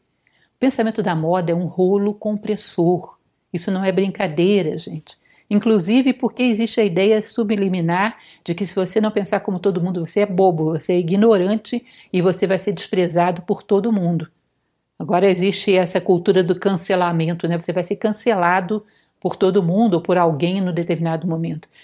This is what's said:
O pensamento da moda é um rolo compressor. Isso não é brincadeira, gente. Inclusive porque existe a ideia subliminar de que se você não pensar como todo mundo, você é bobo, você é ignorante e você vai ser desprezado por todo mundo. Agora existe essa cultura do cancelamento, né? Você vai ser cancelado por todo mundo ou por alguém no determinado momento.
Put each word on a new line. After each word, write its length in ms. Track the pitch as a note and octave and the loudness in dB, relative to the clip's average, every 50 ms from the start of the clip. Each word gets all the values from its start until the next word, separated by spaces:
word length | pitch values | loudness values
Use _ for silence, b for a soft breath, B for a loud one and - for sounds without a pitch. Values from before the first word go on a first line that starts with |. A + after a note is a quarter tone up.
| _ _ _ _ _ _ _ _ _ _ _ | _ _ _ _ _ _ _ _ _ _ _
O 40 | _ | _
pensamento 440 | B3 C4+ - - A3+ A3 G#3+ - G3 | -2 0 0 0 -2 -2 -2 -4 -2
da 120 | G3 F3 | -2 -2
moda 360 | D#3+ D#3 D#3+ F3 F#3 F3 E3 | -2 0 0 0 0 0 -2
é 40 | E3+ | -2
um 120 | F3 F3+ D#3+ | -2 -2 -6
rolo 480 | - - F#3 F3+ G3 G3+ G3+ G#3 G3+ | -2 0 0 2 2 2 0 -2 -4
compressor. 1040 | G#3 - G#3+ G#3 G3+ - - G#3 G3+ - - - - E3+ E3+ F3+ E3+ - - - _ _ _ _ _ _ _ - | -4 -6 -6 -6 -6 -4 -6 -6 -6 -6 -10 -2 0 2 2 2 0 -2 -10 -20 _ _ _ _ _ _ _ -10
Isso 160 | E3+ - - | -8 -4 -4
não 160 | G3 F#3 F#3+ | -4 -2 0
é 60 | F#3+ | 0
brincadeira, 880 | F#3 F3+ G3 G3 F#3+ - G#3 F3 D3+ D#3 E3+ F#3+ G#3 G3+ F3+ D#3 - E3 | 0 0 0 -2 -2 -4 -4 -4 0 2 2 4 4 2 2 0 -4 -6
gente. 420 | - - E3+ D#3 - - - _ b b b b b b | -10 -10 -12 -14 -14 -16 -20 _ b b b b b b
Inclusive 640 | G#3 G#3 - A#3 A3 G#3 D#3+ F3 A3 C4 B3+ B3+ B3+ | -2 0 2 4 2 2 2 4 2 4 4 2 0
porque 280 | B3+ - A3+ - - | 0 -2 -4 -2 0
existe 400 | B3 B3 A3+ G#3 A3+ A3 - - | 0 0 2 0 0 -2 0 0
a 20 | A3 | 0
ideia 380 | G3+ E3 G3 F#3+ G#3 A3 G#3+ | 2 2 2 4 4 4 2
subliminar 960 | G#3 - - - A3+ G3+ A3 G3+ G3 G3 F3+ F#3 E3 E3 E3+ F3+ G3 A3 A#3+ B B B B B B | 0 -4 -4 -4 -2 0 0 0 0 0 0 0 0 0 0 0 0 -2 -2 B B B B B B
de 120 | - E3+ | -6 -4
que 100 | E3+ G#3 | -4 -4
se 80 | F3 - | -4 -2
você 260 | G3 F#3 F3+ - A3 | -4 -4 0 0 0
não 120 | G#3+ G#3+ | 0 0
pensar 300 | G#3+ G#3 G3 - - G3 | 0 -2 -2 -2 -4 -2
como 180 | G3 - F#3+ F3+ | -2 -4 -6 -2
todo 200 | - G3+ F3+ F3 | -2 -2 0 0
mundo, 240 | E3+ F#3 F3+ F3+ E3 | -2 -2 -4 -4 -6
você 160 | D#3 - G3+ | -4 0 -2
é 40 | G#3 | 0
bobo, 460 | G3+ F#3 F3 F#3+ F#3+ F3 D#3 D#3+ D#3 | 0 2 2 2 2 2 2 -2 -2
você 220 | E3 D#3 - - F3+ | -2 -4 -2 0 0
é 40 | F3+ | 0
ignorante 840 | F3+ D#3+ F3+ G3 G#3 A#3 A3 F#3+ F3+ F#3+ G#3+ A3 - - - A#3+ B B B B B B | 0 0 2 4 4 4 4 4 2 0 0 -2 -4 -6 -8 -8 B B B B B B
e 120 | - F3+ E3+ | -2 0 2
você 240 | F#3 F3 F3 - F3 | 2 0 0 0 0
vai 100 | F#3+ F#3 | 0 -2
ser 140 | F#3 G#3 | -2 -4
desprezado 720 | G3 E3 - - - F#3 F3+ E3+ D#3+ F3 F3 F3 F3 E3+ - | -6 -6 -6 -4 0 0 0 2 2 2 2 2 0 -4 -4
por 180 | - G#3 - | -4 -6 -6
todo 300 | - _ G#3 G3 G3 A#3 | -2 _ 0 0 2 0
mundo. 360 | A3+ G3+ F3+ E3+ F3 D#3+ D#3+ - _ _ _ _ _ _ _ _ _ _ _ _ _ _ | 0 0 0 0 0 -2 -4 -6 _ _ _ _ _ _ _ _ _ _ _ _ _ _
Agora 320 | E3+ C#3+ E3 F3 F#3+ G3+ | -4 0 2 4 4 4
existe 460 | F#3 F3 F3+ G3 F#3 - - - F#3+ | 4 4 2 0 0 0 0 2 2
essa 260 | F3+ F3+ E3+ - F#3+ | 2 2 2 -2 -4
cultura 420 | F3 - F#3 E3+ F3 - F#3+ F#3 F#3 | 2 2 0 2 4 2 4 4 4
do 160 | E3+ F3+ F3+ | 2 0 0
cancelamento, 880 | - - F#3+ E3+ E3+ - G3 F#3 F3+ F3 E3+ E3 D#3+ D#3+ F3 E3+ - E3 | 0 -2 -2 -2 -2 0 0 2 2 0 0 0 0 0 -2 -2 -2 -2
né? 80 | E3+ F3 | -2 -2
Você 140 | E3+ - | -2 -4
vai 120 | E3 F#3 E3+ | -4 -4 -4
ser 140 | - G#3 G3+ | -4 -6 -2
cancelado 840 | - G#3+ G#3+ - - B3 A3 F#3+ F3 E3+ F3+ F#3+ F#3 F3 G#3+ G#3+ b b b b b b b b | -2 -4 -4 -2 -2 0 0 2 2 2 2 2 0 -2 -6 -6 b b b b b b b b
por 160 | _ F3+ - | _ -6 -2
todo 260 | - G3 F#3 F3+ G3+ | 2 0 2 2 2
mundo 340 | F3+ E3 F3 G3+ A#3 A3+ F3 | 2 2 2 2 2 2 2
ou 60 | E3 | 0
por 160 | E3+ - F#3 F3+ | 0 0 2 2
alguém 420 | F3 E3 D#3 C#3 E3 F3 F#3 G3 | 2 2 2 0 -2 -2 0 -2
no 140 | F#3+ F3+ E3+ | -2 -2 -2
determinado 540 | E3 E3+ E3+ F3 D#3+ E3+ E3 E3 D#3+ D#3+ F3+ | -4 -2 -2 -2 -2 -2 -2 -2 -2 -4 -4
momento. 400 | E3 E3 E3 E3 D#3+ D#3 - _ b b | -4 -4 -4 -6 -6 -10 -12 _ b b